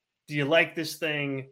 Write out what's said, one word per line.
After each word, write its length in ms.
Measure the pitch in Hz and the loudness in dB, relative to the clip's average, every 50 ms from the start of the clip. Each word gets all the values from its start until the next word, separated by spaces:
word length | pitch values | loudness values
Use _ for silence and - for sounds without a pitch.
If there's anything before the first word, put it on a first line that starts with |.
| _ _ _ _ _ | _ _ _ _ _
Do 80 | - 147 | -6 -2
you 100 | 147 139 | -2 2
like 300 | 135 160 165 165 160 - | 4 4 4 4 2 0
this 200 | 170 160 151 - | -4 -6 -6 -6
thing? 520 | - - 156 151 147 143 139 139 135 131 - | -4 -4 -4 -2 -2 -2 -4 -4 -6 -8 -12